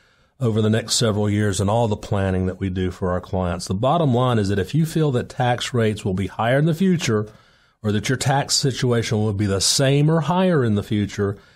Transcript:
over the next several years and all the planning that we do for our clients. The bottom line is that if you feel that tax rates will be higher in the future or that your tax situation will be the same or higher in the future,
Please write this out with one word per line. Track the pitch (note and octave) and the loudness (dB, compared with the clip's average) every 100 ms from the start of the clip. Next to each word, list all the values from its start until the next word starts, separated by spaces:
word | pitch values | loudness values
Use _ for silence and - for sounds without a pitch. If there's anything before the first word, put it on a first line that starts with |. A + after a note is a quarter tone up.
| _ _ _ _ | _ _ _ _
over | A#2+ A2 | -2 2
the | G#2+ | 2
next | G#2+ - | 0 0
several | - A#2 G#2 G#2 | 0 0 0 0
years | G2+ G#2 F#2+ | 2 0 0
and | G2 | 0
all | A2+ A#2 | 2 0
the | G#2 | -2
planning | - G#2 G2 F#2 F#2 | -2 -2 0 0 -2
that | F#2 | -2
we | F#2+ | -4
do | F#2 F#2 | -2 -4
for | F2 F#2 | -2 -2
our | F2+ | -2
clients. | - F#2+ F2+ F2 - | -4 -2 -2 -4 -4
The | |
bottom | F#2+ B2+ E3+ D3+ | -2 0 2 2
line | A#2+ B2+ A#2 | 2 2 2
is | G2 | 0
that | G2 | 0
if | F#2 | 0
you | D3 | 0
feel | D#3+ D#3+ D3+ | 0 0 0
that | B2 F#2+ | 0 -4
tax | - B2 B2 - | -2 -2 -2 -2
rates | B2 A2 G#2 | 0 0 0
will | A2 | -2
be | F#2 F#2+ | -2 -4
higher | - A2+ C3+ | -2 0 2
in | D#3 | 2
the | |
future | D#3+ F#3+ F3+ - A2 G#2 - _ _ _ _ | 2 2 2 2 0 -2 -10 _ _ _ _
or | A2 | -2
that | G#2 G#2 | -2 0
your | B2+ | -2
tax | C#3 C#3 C#3 - | 2 0 0 0
situation | C#3+ B2 B2+ A#2 A2 G#2+ | 0 0 0 0 0 0
will | G#2+ | 0
be | G2+ G#2 | 0 0
the | F#2+ | 0
same | - - C3+ C#3 D3+ | 0 2 2 2 2
or | E3 | 2
higher | C#3+ F3 F#3 E3 | 0 0 2 2
in | A#2+ | 2
the | G#2 | 0
future, | G2 G#2+ G2+ - G2+ G2+ - | 0 -2 -2 -2 -2 -4 -12